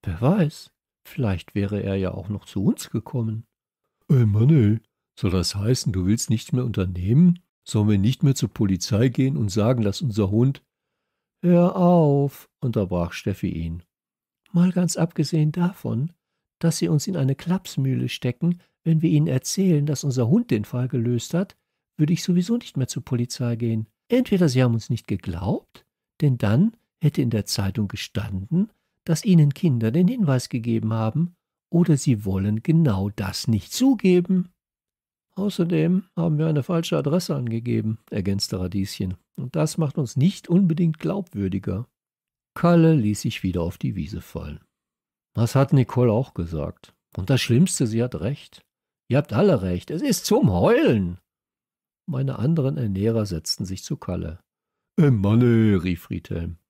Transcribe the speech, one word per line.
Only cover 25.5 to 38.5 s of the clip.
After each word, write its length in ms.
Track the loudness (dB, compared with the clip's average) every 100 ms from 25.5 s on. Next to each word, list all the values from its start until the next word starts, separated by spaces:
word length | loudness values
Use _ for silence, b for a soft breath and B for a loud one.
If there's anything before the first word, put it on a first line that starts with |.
| -4 _ -20 _ _ _ _
denn 160 | 0 2
dann 400 | 2 2 2 -2 _ _
hätte 200 | -2 0
in 80 | -2
der 160 | -2 -4
Zeitung 440 | -4 -4 -2 -4
gestanden, 840 | -6 -8 -8 -6 -8 -2 -2 -2 _ _ _
dass 220 | -4 -2 4
ihnen 280 | 6 4
Kinder 380 | 2 0 2 0
den 160 | 2 2
Hinweis 400 | 2 0 0 -2
gegeben 460 | -6 -2 -2 -2
haben, 420 | -2 -2 -2 -4 _ _ _ _
oder 280 | 0 2 2
sie 260 | 2 0
wollen 400 | 0 -2 0 -2
genau 460 | 0 2 2 0 -2
das 400 | -4 -8 -6 -2
nicht 240 | -2 -4
zugeben.“ 760 | 0 0 2 4 2 2 -2 -2 _ _ _ _ _ _ _ _ -6
„Außerdem 680 | -4 -2 0 2 2 0 -2 -4
haben 220 | -2 0
wir 100 | 0
eine 160 | -2
falsche 340 | -2 -4 -2 -2
Adresse 380 | 0 -2 -2 -6
angegeben“, 640 | -4 -4 -2 -2 -2 -6 _
ergänzte 500 | -6 -2 -4 -4